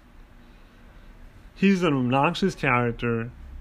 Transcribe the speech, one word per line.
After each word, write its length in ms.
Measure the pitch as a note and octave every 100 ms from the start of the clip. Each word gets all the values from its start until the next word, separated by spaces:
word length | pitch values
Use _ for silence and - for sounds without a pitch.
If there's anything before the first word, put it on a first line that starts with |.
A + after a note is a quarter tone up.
| - - - - - - - - - - - - - - - -
He's 260 | G3 F#3
an 140 | F3 C3+
obnoxious 580 | B2 C3+ D#3 - F#3+
character, 760 | - C#3+ B2 A#2+ A#2 A#2+ A#2 A#2+ - - -